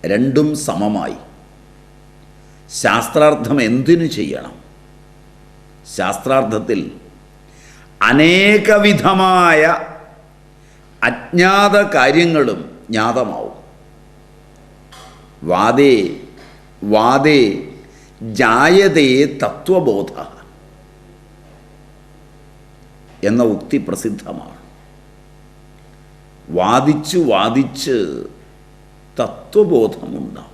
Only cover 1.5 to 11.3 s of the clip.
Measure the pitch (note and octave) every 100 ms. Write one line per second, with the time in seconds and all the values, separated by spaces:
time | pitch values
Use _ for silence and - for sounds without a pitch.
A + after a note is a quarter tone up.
1.5 | - - - _ - - - - - -
2.5 | - - - A#2+ A2+ A2+ D#3 D3+ D3+ A2+
3.5 | C#3 A2+ A#2+ C3 E3+ E3 - D#2 B1+ A#1+
4.5 | - - - - - - - - - -
5.5 | - - - - - F#2+ G2+ B2+ C3+ A2+
6.5 | A2 - G2+ - - - - - - _
7.5 | - - - - - G#2 C3+ D#3+ F3+ G3+
8.5 | G#3+ G#3 G#3 G3+ G3+ - F#3+ F#3 F#3 F3
9.5 | D#3 D#3 E3 - - - - - _ _
10.5 | _ - - - - A#3 - -